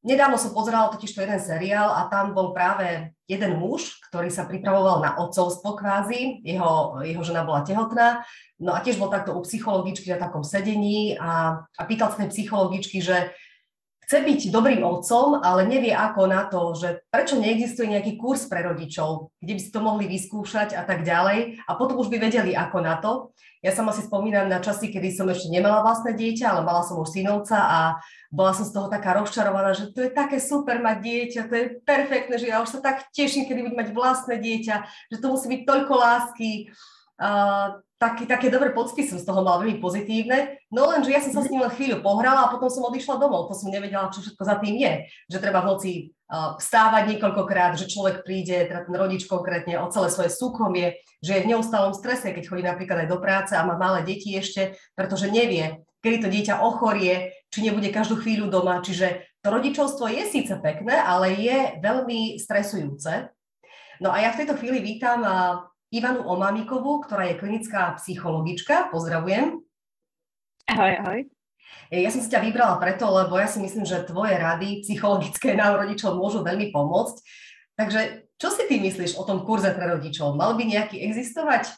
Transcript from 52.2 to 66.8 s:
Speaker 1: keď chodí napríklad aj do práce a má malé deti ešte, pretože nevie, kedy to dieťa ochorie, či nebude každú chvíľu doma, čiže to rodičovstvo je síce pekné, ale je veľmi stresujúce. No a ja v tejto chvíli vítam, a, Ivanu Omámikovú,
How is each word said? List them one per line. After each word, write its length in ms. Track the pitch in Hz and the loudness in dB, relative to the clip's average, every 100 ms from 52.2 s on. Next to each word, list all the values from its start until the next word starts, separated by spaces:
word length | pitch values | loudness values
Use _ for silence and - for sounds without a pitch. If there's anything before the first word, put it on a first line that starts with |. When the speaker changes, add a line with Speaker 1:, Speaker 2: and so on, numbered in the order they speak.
| 196 | -4
Speaker 1:
keď 140 | 175 - | -8 -8
chodí 160 | 180 | -4
napríklad 400 | 180 180 185 175 | -4 -4 -4 -2
aj 40 | 160 | -2
do 80 | 180 | -2
práce 340 | 190 190 190 185 | 2 0 2 0
a 80 | 165 | 0
má 80 | |
malé 320 | 175 185 180 165 | 0 0 0 -2
deti 240 | 202 208 190 | -6 -6 -6
ešte, 400 | 196 196 190 - _ | -4 -2 -4 -4 _
pretože 320 | - 190 190 196 | -8 -4 -2 2
nevie, 560 | 220 240 170 156 160 _ _ | 2 2 2 -2 -6 _ _
kedy 180 | 226 226 | 0 0
to 60 | 202 | 0
dieťa 240 | 208 208 202 | 0 0 2
ochorie, 720 | 233 233 220 202 180 185 185 - _ | 2 2 0 2 2 0 -2 -12 _
či 160 | - 214 | -2 0
nebude 240 | 202 202 | 0 -2
každú 320 | 214 220 226 | 0 0 0
chvíľu 240 | 226 208 202 | 0 -2 2
doma, 320 | 185 180 180 | 2 2 0
čiže 480 | 190 170 185 - - _ | -2 0 0 0 -10 _
to 80 | 202 | 0
rodičovstvo 560 | 226 285 302 277 - 226 | 2 0 0 0 0 -4
je 160 | 254 427 | -2 -2
síce 240 | 277 - 190 | -2 -2 -2
pekné, 400 | 156 156 214 302 | -2 -2 0 2
ale 320 | - 185 185 | 4 2 2
je 480 | 196 233 269 269 156 | 2 2 2 0 -2
veľmi 560 | 202 254 247 226 220 - | 0 0 -2 -2 -4 -6
stresujúce. 960 | - 202 202 196 143 139 160 165 254 _ _ _ _ - - - | -2 -2 0 -4 -6 -6 -4 -6 -8 _ _ _ _ -20 -20 -4
No 160 | 185 | 0
a 80 | 202 | 2
ja 80 | 226 | 2
v 160 | 233 294 | 0 -2
tejto 80 | |
chvíli 240 | 269 233 254 | -2 0 -2
vítam, 480 | 202 214 247 240 208 | -2 -2 0 2 2
a, 400 | 185 180 180 - _ _ | 2 2 0 -8 _ _
Ivanu 320 | 226 247 247 170 | -4 -2 -2 -2
Omámikovú, 720 | 180 196 220 226 262 | 0 0 0 -2 -2